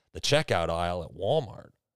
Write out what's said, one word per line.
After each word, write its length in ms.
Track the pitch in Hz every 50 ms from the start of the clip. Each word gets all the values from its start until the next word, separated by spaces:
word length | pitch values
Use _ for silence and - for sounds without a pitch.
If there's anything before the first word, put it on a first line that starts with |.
| _ _
the 80 | - -
checkout 500 | - - 143 151 156 - 110 87 82 82
aisle 320 | 82 85 87 87 90 90
at 100 | 78 -
Walmart." 580 | - 85 92 107 147 156 127 - - - - - - _ _ _ _